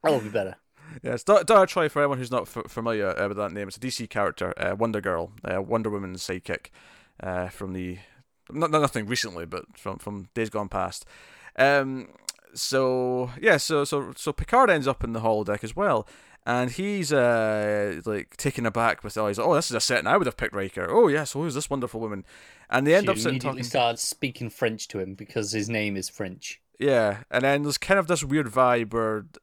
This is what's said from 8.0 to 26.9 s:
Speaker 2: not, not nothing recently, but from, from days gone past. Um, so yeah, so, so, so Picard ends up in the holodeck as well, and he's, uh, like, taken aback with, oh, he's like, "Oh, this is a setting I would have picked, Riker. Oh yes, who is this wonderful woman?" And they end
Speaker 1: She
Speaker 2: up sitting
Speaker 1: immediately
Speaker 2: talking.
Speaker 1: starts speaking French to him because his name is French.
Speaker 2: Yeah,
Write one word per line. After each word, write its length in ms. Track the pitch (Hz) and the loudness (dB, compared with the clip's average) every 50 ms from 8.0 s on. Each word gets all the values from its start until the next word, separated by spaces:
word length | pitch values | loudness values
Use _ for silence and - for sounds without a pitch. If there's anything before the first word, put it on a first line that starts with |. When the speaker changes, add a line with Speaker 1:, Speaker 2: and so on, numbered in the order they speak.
| - - _ _ _ _ _ _ _ - | -16 -20 _ _ _ _ _ _ _ -12
Speaker 2:
not, 220 | - - 202 156 | -4 -2 -2 2
not 80 | 156 165 | 2 2
nothing 260 | 147 139 - 120 107 | 2 2 0 -4 -4
recently, 400 | 101 123 120 - 110 90 85 85 | -2 -4 -4 -4 -6 -8 -10 -10
but 180 | 82 87 90 - _ - - | -8 -10 -10 -12 _ -20 -12
from, 200 | - 98 95 - | -10 -10 -10 -8
from 300 | - 104 104 101 90 - _ | -10 -10 -10 -10 -12 -10 _
days 160 | 117 113 107 | -4 -4 -4
gone 180 | - 110 104 95 | -4 -6 -6 -4
past. 380 | - 98 92 90 - - - - - - - - - - - - _ | -4 -4 -4 -4 -6 -10 -16 -18 -20 -20 -20 -20 -20 -20 -20 -14 _
Um, 520 | - 131 139 143 143 135 135 131 131 110 - - - _ - - _ _ - | 2 4 4 4 2 0 -2 -6 -10 -10 -14 -20 -16 _ -16 -16 _ _ -18
so 800 | - - - - 135 135 135 127 127 127 127 123 127 127 127 120 123 143 | -10 -8 -6 0 0 2 2 2 2 2 0 0 0 -2 -2 -4 -6 0
yeah, 180 | - 220 180 143 | 4 4 4 4
so, 260 | - - 165 147 143 | 4 0 0 0 0
so, 280 | - - 143 135 92 131 | 0 -2 -4 -4 -6 -12
so 160 | - - 160 | -6 -6 -6
Picard 380 | 143 - - - - 247 269 220 | -4 -4 -2 2 4 6 6 6
ends 180 | 180 151 131 135 | 6 4 2 0
up 160 | 131 - - | -2 -2 -4
in 80 | 120 | -4
the 80 | 113 113 | -4 0
holodeck 420 | 113 113 110 107 107 90 104 104 | 2 2 2 2 0 -2 -4 -4
as 140 | - 110 120 | -4 -8 -4
well, 280 | 170 202 202 143 110 104 - - - - _ - _ _ | -2 0 2 2 0 -2 -4 -14 -20 -20 _ -20 _ _
and 280 | 120 120 123 123 123 | -2 0 0 0 -2
he's, 400 | 120 - 190 202 208 202 175 143 | -2 -4 -4 -2 -2 -2 -2 2
uh, 880 | 151 139 123 120 120 113 110 107 107 107 104 104 104 104 104 104 87 76 - | 4 4 6 6 4 4 2 2 2 0 0 0 0 0 0 -2 -4 -6 -6
like, 320 | 110 107 101 - _ - | -4 -4 -4 -6 _ -12
taken 300 | - - 139 - - 120 | -4 -4 -4 -2 0 -4
aback 380 | 113 98 117 117 117 92 - - | -2 0 2 2 2 2 0 -4
with, 120 | 104 - | -8 -4
oh, 120 | 110 107 104 | -2 0 0
he's 100 | 101 104 | 0 0
like, 80 | 110 | 2
"Oh, 80 | 156 170 | 4 4
this 160 | 143 170 - | 4 2 0
is 60 | 123 | -2
a 40 | 110 | 0
setting 280 | - - 127 117 - 101 | 0 2 2 2 2 4
I 80 | 143 | 2
would 100 | 196 175 | 4 2
have 100 | 127 - | 0 -2
picked, 160 | - 123 - | -4 -6 -4
Riker. 360 | - 101 98 95 - - - 87 | -4 -4 -6 -4 -4 -4 -4 2
Oh 160 | 110 220 240 | 4 6 6
yes, 240 | 180 143 151 151 - | 6 4 2 -2 -2
who 140 | - 139 156 | -4 -4 -4
is 80 | 170 120 | -4 -4
this 160 | 139 147 - | -4 -4 -4
wonderful 300 | 139 139 123 120 - 113 | -4 -4 -4 -6 -6 -6
woman?" 240 | 113 107 104 98 92 _ - - - - - - - _ | -6 -6 -6 -8 -10 _ -20 -20 -20 -20 -20 -20 -10 _
And 160 | - 127 135 147 | 0 2 4 6
they 80 | 160 | 6
end 100 | 190 208 | 6 6
Speaker 1:
She 40 | 196 | 2
Speaker 2:
up 60 | 190 214 | 0 0
sitting 120 | - - 131 | 0 -2 -2
Speaker 1:
immediately 260 | 131 120 147 131 131 | -2 -2 -4 -4 -4
Speaker 2:
talking. 100 | 123 120 | -8 -2
Speaker 1:
starts 320 | - 139 120 117 117 113 | 0 2 2 2 0 -2
speaking 480 | - - - _ - 135 - - 120 110 | -4 -6 -4 _ -6 -6 -6 -6 -10 -10
French 380 | - - 127 113 110 107 - - | -4 -2 -2 -2 -2 -4 -10 -8
to 100 | - 101 | -6 -6
him 160 | 92 95 95 | -6 -6 -8
because 380 | - 107 - - 113 107 104 | -14 -16 -6 -4 -4 -4 -2
his 160 | 110 110 101 107 | -2 -4 -2 -2
name 280 | 117 110 104 104 98 | -2 -2 0 -2 -2
is 120 | 98 92 - | -4 -6 -8
French. 520 | - - 107 92 92 - - - - _ _ _ _ _ | -8 -8 -10 -10 -10 -12 -14 -14 -14 _ _ _ _ _
Speaker 2:
Yeah, 380 | 127 143 | 0 2